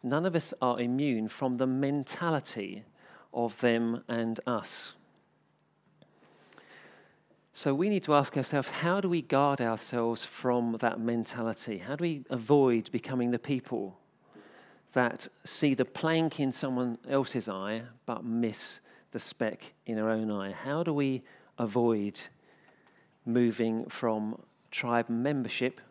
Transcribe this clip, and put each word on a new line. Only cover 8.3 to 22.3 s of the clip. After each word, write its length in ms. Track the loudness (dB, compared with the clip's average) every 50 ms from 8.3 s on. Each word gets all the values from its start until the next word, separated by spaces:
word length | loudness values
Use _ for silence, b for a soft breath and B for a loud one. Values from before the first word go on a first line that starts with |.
| 0
ourselves, 320 | -2 -2 2 0 0 0 -2
how 320 | -4 0 2 2 2 2
do 80 | 2 2
we 140 | 0 0 0
guard 360 | 2 4 4 6 4 4 2
ourselves 640 | 0 0 0 -2 -4 -4 -2 0 0 0 -2 -2 -6
from 500 | -12 -12 -2 0 2 2 2 2 0 -2 0
that 180 | 0 0 0 0
mentality? 800 | -2 -2 0 -2 -2 -4 -6 -4 -4 -4 -4 -6 -6 -8 -8 -8
How 160 | -6 -8 -4
do 80 | -2 -2
we 220 | -2 -2 -4 -6 -6
avoid 640 | -6 -6 2 6 6 8 8 6 6 4 2 0
becoming 400 | -6 -6 -4 -2 -2 0 2 2
the 80 | 0 -2
people 580 | 0 -2 -4 -4 -2 -4 -6 -6 -6 -6 -10 -16 _ _ _ _ _ B B B B B B B B B B B B _ 2
that 360 | 2 2 2 0 -4 -12 -14 _ _ _
see 280 | -8 -2 2 2 2 4
the 120 | 4 0
plank 520 | -2 -2 -2 0 2 2 4 2 2 0
in 140 | 0 -2 -2
someone 460 | 0 -2 -4 -2 0 0 0 -2 -2 -6 -6
else's 400 | 0 0 0 0 0 -2 -4 -4
eye 340 | -4 -6 -6 -4 -4 -4 -6 -6 -10 -18 -14 _
but 200 | -8 -8 -6 -4
miss 560 | -2 0 0 0 0 0 -4 -8 -10 -10 -14 B B B B B B
the 80 | -10 -8
speck 540 | -6 -6 -4 _ -2 -2 -2 -6 -16 -20 _ _ _
in 120 | -4 -2
our 120 | 0 2 2
own 200 | 2 0 0 -2
eye? 220 | -2 -2 -4 -6
How 320 | -8 -6 -6 -4 -2 0 0
do 80 | 0
we 300 | 0 2 2 0 0 -2 B B B B B B B
avoid 640 | -4 -4 0 2 2 4 4 2 2 0 -4 -6 -8 -14 -14